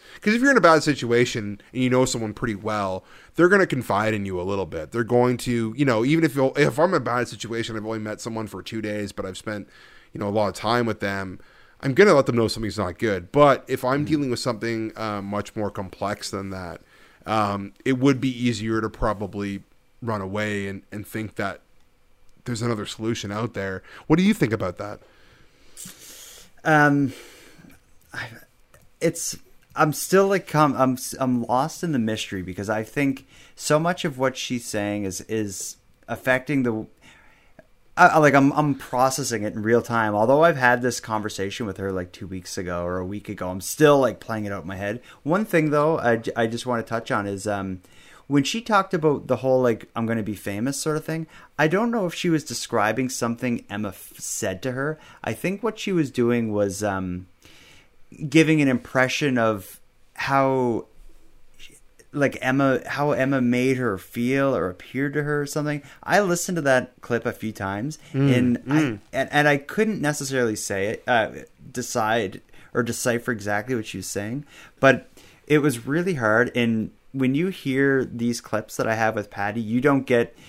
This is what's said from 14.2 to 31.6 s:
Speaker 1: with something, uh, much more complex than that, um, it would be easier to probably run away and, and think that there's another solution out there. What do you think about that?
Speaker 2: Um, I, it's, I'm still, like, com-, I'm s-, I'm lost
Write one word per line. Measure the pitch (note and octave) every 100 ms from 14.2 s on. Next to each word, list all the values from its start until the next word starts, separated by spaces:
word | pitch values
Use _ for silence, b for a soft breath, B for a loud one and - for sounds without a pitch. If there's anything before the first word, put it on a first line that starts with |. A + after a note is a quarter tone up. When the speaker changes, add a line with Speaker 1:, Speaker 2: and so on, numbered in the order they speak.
| C3+
Speaker 1:
with | A#2
something, | C3 G#2+ A2+ A2+ A2 G#2
uh, | A2 G#2
much | G2 G#2 G2+
more | A2 G2+
complex | G2+ F#2 - G2 G#2 -
than | G2 G2
that, | F#2 F2 - b b b b -
um, | A2 G2+ G2+ G2 -
it | C3 C3
would | C#3 B2+
be | C3
easier | A#2+ B2 G#2 A2 A2
to | G#2+
probably | - A2 G2+ G2 G2+ G2+ G2 - _ _ _
run | A#2 G#2
away | F#2+ G#2 G#2+ G2+ G2
and, | G2 -
and | G#2 G2+
think | A2 A2
that | - G2 E2 _ - _ _ _ _ - -
there's | - A2+
another | A#2+ G#2+ A2
solution | - A2 A#2 G2+
out | G#2 A#2+
there. | G2+ G2 F#2 B B -
What | D#3+
do |
you | G3
think | A3+ B2
about | A2 F#2+ F2
that? | G2+ G#2+ B B B B B B B B B B B B B B B -
Speaker 2:
Um, | D#3+ D3+ D3 C#3+ C#3 B B B B B B - _ - _
I, | - A#2 A2+ - _ _ - - -
it's, | D#3+ D#3+ - - - - _
I'm | - D#3
still, | C#3+ - F#3+ G3
like, | F#3+ F#3+
com-, | D3+ D3+ A#2
I'm | C3
s-, | B2+ - -
I'm | B2+ B2
lost | A2+ B2